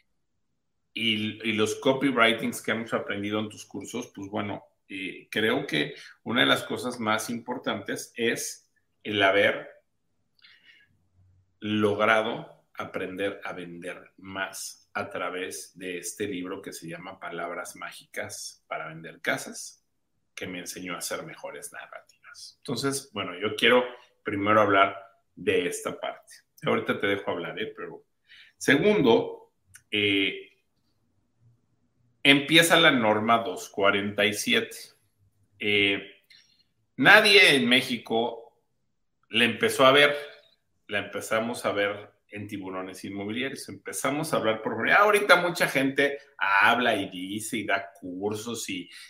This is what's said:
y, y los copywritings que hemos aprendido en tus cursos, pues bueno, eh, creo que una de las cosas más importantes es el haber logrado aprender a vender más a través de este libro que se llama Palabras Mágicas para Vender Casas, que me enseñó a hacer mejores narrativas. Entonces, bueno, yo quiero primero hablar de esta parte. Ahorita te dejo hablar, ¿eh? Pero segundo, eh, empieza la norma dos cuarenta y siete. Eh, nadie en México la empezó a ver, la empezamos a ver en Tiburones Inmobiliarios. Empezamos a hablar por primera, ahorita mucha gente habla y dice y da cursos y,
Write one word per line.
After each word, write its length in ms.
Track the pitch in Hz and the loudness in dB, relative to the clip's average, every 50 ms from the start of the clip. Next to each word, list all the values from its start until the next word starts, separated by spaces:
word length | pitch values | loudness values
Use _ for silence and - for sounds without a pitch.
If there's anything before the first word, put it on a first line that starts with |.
| _ _ _ _ _ _ _ _ _ _ _ _ _ _ _ _ _ _ _ | _ _ _ _ _ _ _ _ _ _ _ _ _ _ _ _ _ _ _
y, 560 | - 113 113 110 107 107 107 104 - 110 113 | -4 -2 0 0 0 -2 -4 -6 -4 -4 -2
y 40 | 104 | 0
los 220 | 104 107 104 - | 2 2 0 0
copywritings 840 | - - 135 135 135 143 139 123 117 113 113 110 - 131 120 110 - | 0 0 0 2 2 2 0 4 4 4 4 4 2 -2 -6 -6 -6
que 100 | - - | -4 -4
hemos 220 | 107 113 113 - 127 | -4 -4 -4 -4 -4
aprendido 460 | 110 - - 101 101 101 104 107 107 | -4 -4 -4 -6 -6 -4 -2 -2 -2
en 100 | 107 107 | -4 -4
tus 160 | - - - | -8 -14 -18
cursos, 460 | - - 104 95 - - 120 123 - _ | -14 -12 -12 -12 -10 -10 -10 -10 -10 _
pues 160 | 104 98 101 | -14 -12 -8
bueno, 340 | 104 107 104 101 101 - - _ _ _ _ _ | -6 -6 -6 -6 -8 -10 -12 _ _ _ _ _
eh, 380 | 98 95 95 90 - 87 - _ | -12 -10 -10 -10 -12 -14 -16 _
creo 340 | - 107 110 110 123 143 151 | -2 0 2 2 2 0 -2
que 300 | - 160 147 143 147 - - - - - _ _ | -2 -2 -2 -2 -2 -6 -12 -18 -20 -20 _ _
una 180 | 113 113 127 | -4 0 2
de 60 | 139 135 | 2 2
las 160 | 131 123 - | 2 0 0
cosas 360 | - 120 104 110 123 120 123 | -6 -8 -6 -6 -8 -8 -4
más 300 | 113 107 107 110 - - | -2 0 0 0 -2 -6
importantes 840 | 120 113 - - 123 135 - 127 110 107 107 - 131 135 - - _ | -8 -8 -8 -8 -10 -6 -4 -4 -4 -4 -6 -8 -8 -8 -10 -12 _
es 540 | - 117 117 127 - - - - - _ _ _ _ _ _ _ _ _ | -2 -2 -2 -2 -2 -6 -10 -10 -14 _ _ _ _ _ _ _ _ _
el 180 | 113 104 101 | -4 0 2
haber 480 | 98 98 98 101 104 117 135 - - - - _ _ _ _ _ _ _ _ _ _ _ _ _ - - - _ _ - - _ _ _ _ _ _ _ _ _ _ _ _ _ _ _ _ _ | 2 4 4 4 4 2 2 -2 -8 -12 -18 _ _ _ _ _ _ _ _ _ _ _ _ _ -20 -20 -20 _ _ -20 -20 _ _ _ _ _ _ _ _ _ _ _ _ _ _ _ _ _
logrado 1080 | - 104 107 104 104 101 101 104 107 110 113 110 107 117 127 160 160 - - _ _ _ _ | -6 -2 0 2 2 2 2 2 4 4 4 4 2 0 -4 -6 -10 -14 -20 _ _ _ _
aprender 680 | - - 104 - 98 95 92 92 92 98 98 - - - | -10 -10 -8 -6 -6 -6 -6 -6 -4 -4 -6 -6 -6 -10
a 100 | 98 90 | -12 -10
vender 580 | 90 87 87 87 85 90 90 85 - - - _ _ | -10 -12 -14 -14 -12 -12 -12 -12 -14 -16 -20 _ _
más 720 | 92 95 95 95 95 95 - - - - - - _ _ _ | -18 -12 -6 -6 -6 -6 -6 -10 -14 -14 -14 -18 _ _ _
a 160 | 101 98 - | -8 -8 -6
través 680 | - 92 90 87 90 92 92 95 - - - - _ 87 | -6 -6 -6 -4 -4 -6 -8 -8 -10 -12 -14 -16 _ -12
de 200 | 92 92 90 87 | -10 -10 -8 -8
este 300 | 87 - - - 104 101 | -10 -10 -8 -6 -6 -6
libro 340 | 98 90 90 92 95 95 | -6 -6 -8 -8 -10 -10
que 100 | - 90 | -12 -14
se 160 | 87 - 85 82 | -14 -12 -12 -12
llama 320 | 82 85 82 95 95 - | -12 -12 -14 -16 -16 -12
Palabras 560 | 90 85 85 85 87 78 76 87 87 - - | -12 -10 -8 -8 -8 -6 -8 -8 -10 -12 -12
Mágicas 880 | 90 85 - - - - _ - 104 104 101 - - - - - _ _ _ | -14 -14 -14 -14 -16 -20 _ -10 -10 -10 -10 -10 -12 -14 -14 -16 _ _ _
para 200 | - 80 78 80 | -10 -10 -10 -10
Vender 320 | 80 80 82 80 82 - | -12 -14 -16 -16 -18 -8
Casas, 640 | - - 135 - - 220 233 - - - - _ _ _ _ _ _ _ _ _ _ _ _ | -6 -4 -4 -4 -6 -12 -14 -14 -16 -16 -18 _ _ _ _ _ _ _ _ _ _ _ _
que 120 | - 98 92 | -12 -10 -10
me 120 | 90 87 | -10 -10
enseñó 340 | 85 85 - 98 92 90 87 | -10 -12 -12 -12 -10 -10 -10
a 60 | 82 | -8
hacer 240 | - - - - 87 | -8 -8 -8 -8 -10
mejores 500 | 80 76 - - - - - - - - | -12 -16 -16 -16 -14 -14 -14 -16 -16 -16
narrativas. 840 | - - - - - - _ _ _ _ - - - - - - _ | -16 -18 -16 -18 -20 -20 _ _ _ _ -20 -20 -20 -20 -20 -20 _
Entonces, 500 | _ - 127 - 135 139 135 135 - - | _ -8 -8 -4 -4 -4 -4 -4 -8 -10
bueno, 260 | - 101 95 90 87 87 | -8 -8 -8 -8 -8 -6
yo 160 | 101 107 107 | -4 -4 -2
quiero 280 | 104 117 117 123 123 123 - - - - _ _ _ _ | 2 4 6 6 6 4 2 -6 -14 -20 _ _ _ _
primero 380 | 104 101 98 98 104 107 110 | -6 -4 -2 2 4 6 6
hablar 340 | 107 101 98 95 98 98 - - - - _ _ _ _ _ | 6 6 6 6 6 4 2 -4 -14 -18 _ _ _ _ _
de 320 | - 90 98 92 90 87 87 | -4 -2 0 0 2 0 -2
esta 320 | - - - - - - | -4 -6 -6 -8 -8 -6
parte. 340 | - - - - _ _ - - _ _ _ - - | -8 -8 -8 -10 _ _ -20 -20 _ _ _ -8 -2
Ahorita 360 | 117 113 113 - - 120 - | -2 0 0 0 -2 -4 -2
te 80 | - 98 | 0 0
dejo 240 | 98 - - - | 0 0 -2 -4
hablar, 280 | 92 87 85 80 - 98 | -4 -4 -6 -8 -8 -8
¿eh? 140 | 110 110 - | -8 -8 -8
Pero 300 | 110 90 85 80 - - _ _ _ _ _ - - - - _ | -12 -14 -14 -14 -18 -20 _ _ _ _ _ -20 -20 -20 -20 _
segundo, 960 | _ - - 135 147 185 214 208 - 143 117 117 - - - - - - _ _ _ _ _ _ - _ _ | _ 0 2 2 4 4 4 4 4 6 6 6 4 4 0 -8 -14 -16 _ _ _ _ _ _ -20 _ _
eh, 600 | - 104 104 101 98 98 98 92 95 98 - - _ _ _ _ _ _ _ _ _ _ _ _ _ _ _ _ _ _ _ _ _ _ _ _ _ _ _ _ _ _ _ _ _ _ - 139 | -2 0 0 2 2 2 0 0 -2 -6 -14 -18 _ _ _ _ _ _ _ _ _ _ _ _ _ _ _ _ _ _ _ _ _ _ _ _ _ _ _ _ _ _ _ _ _ _ 6 6
empieza 480 | 139 147 143 - 156 165 165 165 170 165 | 6 6 6 6 6 6 6 6 6 6
la 140 | 165 156 | 6 6
norma 460 | 139 123 110 107 107 104 110 113 117 113 | 6 4 4 4 2 2 4 4 2 2
dos 320 | 113 117 90 - - - | 2 -2 -6 -8 -10 -10
cuarenta 560 | - 107 98 98 101 101 101 104 104 104 104 | -4 2 2 4 4 2 0 -2 0 2 2
y 80 | 107 104 | 2 2
siete. 420 | - - 123 113 113 - - - - - - _ _ _ _ _ _ _ _ _ _ _ _ _ _ | 0 0 2 2 2 0 -2 -8 -16 -18 -20 _ _ _ _ _ _ _ _ _ _ _ _ _ _
Eh, 640 | 117 104 104 101 101 101 101 101 98 - - _ _ _ - - _ _ _ _ _ _ _ _ _ _ _ - | -4 0 2 2 2 2 0 -2 -6 -12 -18 _ _ _ -20 -20 _ _ _ _ _ _ _ _ _ _ _ 2
nadie 580 | 135 175 196 214 214 208 202 202 185 175 147 | 6 8 8 8 8 8 8 8 8 8 8
en 140 | 131 120 120 | 6 4 4
México 880 | 123 131 127 - 123 107 - - 113 110 156 113 - - - - _ _ _ _ _ _ _ _ _ _ _ _ _ _ _ _ | 4 4 2 0 -4 -6 -4 -2 0 0 0 0 -4 -8 -14 -20 _ _ _ _ _ _ _ _ _ _ _ _ _ _ _ _
la 160 | 104 113 120 | 2 2 2
empezó 400 | 113 107 104 117 107 - - 135 | 2 2 2 0 0 4 6 6
a 80 | 131 135 | 8 8
ver, 200 | 143 143 147 - - - - - - _ _ _ _ _ _ _ _ _ - | 8 6 6 4 -2 -6 -12 -16 -20 _ _ _ _ _ _ _ _ _ -6
la 120 | 104 101 | -6 -6
empezamos 640 | 98 - - 98 - - 113 110 117 117 120 - - | -4 -4 -8 -10 -4 0 0 0 0 -2 -4 -4 -4
a 60 | 107 | -2
ver 380 | 98 101 101 101 104 101 - - _ _ _ _ | 0 0 0 0 -2 -4 -10 -16 _ _ _ _
en 200 | - 104 104 101 | -14 -12 -10 -10
Tiburones 560 | 107 95 92 92 92 92 92 95 95 - - | -10 -10 -10 -8 -8 -8 -8 -10 -12 -12 -12
Inmobiliarios. 640 | 98 98 101 98 104 110 123 131 139 - - - - | -10 -8 -8 -6 -6 -4 -4 -6 -6 -8 -10 -12 -14
Empezamos 640 | 98 - - - - - - 139 139 147 156 - - | -14 -14 -12 -10 -8 -4 -4 -2 -2 -2 -2 -2 -2
a 40 | 110 | 0
hablar 240 | 104 110 110 110 | 0 0 0 0
por 140 | - 127 113 | -4 -6 -4
primera, 220 | 110 117 143 165 190 | -2 0 4 4 6
ahorita 400 | 208 214 208 208 - - 180 175 | 6 6 4 4 6 6 6 6
mucha 320 | 175 175 165 - 170 160 | 6 0 0 0 -2 0
gente 480 | - 139 139 135 135 - 139 139 - - - _ _ - | 2 0 0 2 2 2 2 2 0 -4 -10 _ _ -4
habla 600 | 95 98 98 98 104 113 120 123 123 117 110 104 | 0 2 4 6 6 6 6 6 4 2 2 0
y 120 | 95 85 | -2 -6
dice 500 | 90 90 92 95 101 110 - - - 110 | -8 -10 -8 -6 -6 -6 -6 -4 -6 -4
y 60 | 101 | -2
da 260 | 95 98 98 - - - - | 0 -2 -2 -2 -6 -14 -14
cursos 720 | - 90 87 92 98 104 107 107 - 120 113 - - - | -14 -12 -8 -6 -4 -4 -4 -4 -6 -8 -8 -8 -8 -8
y, 200 | 95 90 85 - - - - - | -8 -8 -10 -12 -16 -20 -20 -20